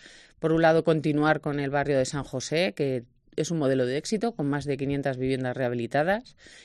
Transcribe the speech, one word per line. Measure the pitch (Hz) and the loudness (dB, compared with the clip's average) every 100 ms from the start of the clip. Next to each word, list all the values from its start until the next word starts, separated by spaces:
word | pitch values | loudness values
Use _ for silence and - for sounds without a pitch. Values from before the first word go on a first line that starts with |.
| - - - _ | -20 -20 -20 _
Por | 160 | 0
un | 165 | 4
lado, | 165 165 | 6 4
continuar | 160 160 156 147 151 151 | 4 2 2 2 2 2
con | 151 143 | 0 -4
el | 139 | -2
barrio | 143 139 135 | -2 0 0
de | |
San | 131 143 | 0 -4
José, | 135 131 - 156 190 | -6 -8 -4 -2 -2
que | - 139 127 117 _ _ - | -2 -2 -4 -8 _ _ -6
es | 156 | -2
un | 165 | 0
modelo | 135 131 123 | 2 2 0
de | 139 | -2
éxito, | - 214 233 | -2 -2 -2
con | 220 143 | -2 -2
más | 143 | -2
de | 139 139 | -2 -4
quinientas | 139 143 139 127 | -2 -2 -2 -2
viviendas | 131 131 127 123 | -2 -2 -2 -2
rehabilitadas, | 123 120 117 139 165 214 - - - - | -2 -2 -2 0 0 -2 -4 -20 -20 -20